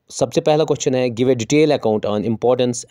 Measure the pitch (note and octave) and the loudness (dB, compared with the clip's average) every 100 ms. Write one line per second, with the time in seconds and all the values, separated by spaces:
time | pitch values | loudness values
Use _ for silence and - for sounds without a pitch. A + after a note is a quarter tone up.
0 | - - B2+ E3 D#3+ D3+ D3+ C#3+ C#3+ B2+ | -12 -6 -2 0 2 2 0 -2 0 0
1 | B2+ A2+ B2+ B2 A2 D3 D#3 C3+ A2+ G#2+ | -2 0 0 0 0 2 2 2 0 -2
2 | G2+ G#2+ G#2 A2 A#2 B2 B2 A#2 - | -2 -2 -2 0 0 2 0 -4 -6